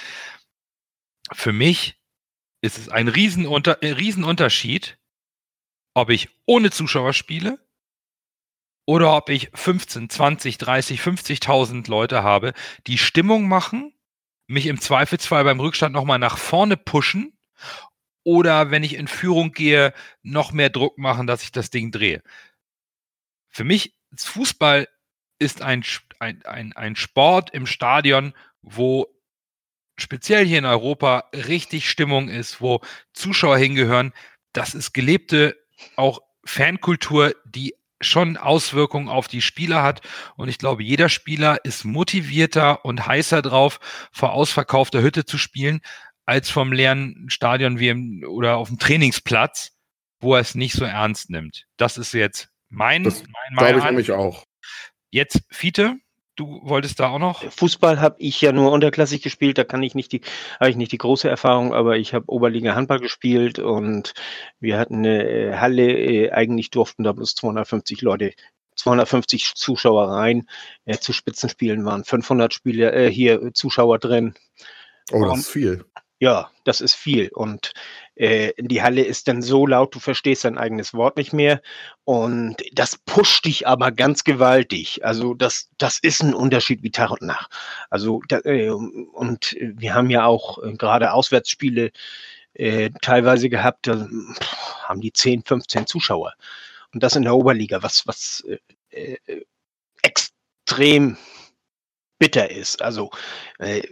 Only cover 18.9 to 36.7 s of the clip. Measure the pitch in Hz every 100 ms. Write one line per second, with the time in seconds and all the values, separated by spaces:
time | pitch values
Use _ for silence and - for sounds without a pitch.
18.9 | 156 147 - 180 170 165 147 151 147 139
19.9 | - - _ - 147 - 151 139 123 143
20.9 | - 135 120 123 120 - 127 - 123 113
21.9 | 107 104 76 - - - _ _ _ _
22.9 | _ _ _ _ _ _ - 117 127 -
23.9 | _ _ - - 208 262 - 151 143 -
24.9 | _ _ _ _ - 147 - 135 123 -
25.9 | - - _ 113 - - - 107 - 110
26.9 | 107 - - 147 185 - 147 127 - 120
27.9 | 143 143 135 139 - _ _ 113 107 127
28.9 | 131 - _ _ _ _ _ _ _ _
29.9 | - - 131 - 214 190 165 135 120 123
30.9 | 147 135 123 - - 127 170 - 160 -
31.9 | - 143 139 135 117 117 - 127 120 -
32.9 | - _ - 190 190 160 131 135 135 117
33.9 | 123 131 - - _ _ - - - -
34.9 | 131 127 190 - 151 147 - _ _ -
35.9 | - 135 - _ _ - - 147